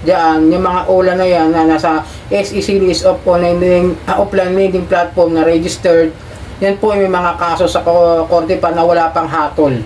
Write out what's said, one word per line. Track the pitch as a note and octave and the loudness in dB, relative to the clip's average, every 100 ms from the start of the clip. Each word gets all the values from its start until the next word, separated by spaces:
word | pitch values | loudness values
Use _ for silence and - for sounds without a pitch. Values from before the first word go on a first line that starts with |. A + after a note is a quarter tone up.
diyan, | D#3+ F3 E3 D#3+ D#3+ | 0 2 2 2 2
yung | F3+ | 2
mga | F#3 F3+ F#3 | 0 -2 0
ola | F#3 F#3 F3+ | 2 2 0
na | |
yan | F#3 F3 D#3+ E3 | 0 2 2 2
na | |
nasa | D#3+ D#3 E3+ D#3 D3+ - - | 2 2 0 -2 -6 -14 -6
S | G3+ G3+ | -4 -2
E | G#3 | -4
C | F#3+ G3 | -2 0
list | F#3+ E3 F#3 | 0 2 0
of | F3+ | 0
online | - F3 F3 F3 | 0 0 2 0
lending, | F3+ F3+ F3+ E3 - | 2 2 2 -2 -4
ah, | F#3+ | -2
offline | G3+ G3 F3+ F#3+ | 0 0 0 0
lending | G3 F3+ F3 | 0 0 -2
platform | F3 F3 F3+ E3+ E3 | -2 -2 0 2 2
na | D#3+ | 2
registered, | E3 F3 - F#3 E3+ D#3+ D#3 - - - - | 2 -2 -4 2 4 2 -2 -18 -16 -16 -4
yan | G3 G3 | -4 0
po | G#3+ | -2
may | G3+ F#3+ | 0 0
mga | F3+ F3 E3+ | 0 -2 -2
kaso | E3+ E3 | -2 0
sa | F3 E3+ | 0 0
ko-, | E3+ F3 E3+ E3+ E3 | 0 2 4 2 2
korte | F3 E3 F#3 | 0 0 -2
pa | F3 E3+ | -2 0
na | |
wala | E3+ E3+ E3 E3+ | 2 2 0 -2
pang | D#3 | -4
hatol. | D#3+ D3+ - C#3+ B2+ | -2 -4 0 0 0